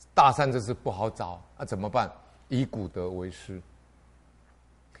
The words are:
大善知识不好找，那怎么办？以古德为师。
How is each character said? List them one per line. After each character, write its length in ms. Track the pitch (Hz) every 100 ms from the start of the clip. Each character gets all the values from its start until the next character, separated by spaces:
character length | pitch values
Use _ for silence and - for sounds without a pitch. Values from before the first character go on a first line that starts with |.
| -
大 200 | - 139
善 200 | 123 143
知 80 | 127
识 140 | 107
不 160 | 120 135
好 180 | 95 110
找， 320 | - 92 87 - -
那 80 |
怎 140 | - 98
么 100 | 104
办？ 240 | 123 98 - - - -
以 180 | 127 135
古 220 | - 92
德 240 | 98 90
为 180 | 92 92
师。 320 | 87 - 95 - - - _ - - - - - - - _ _ -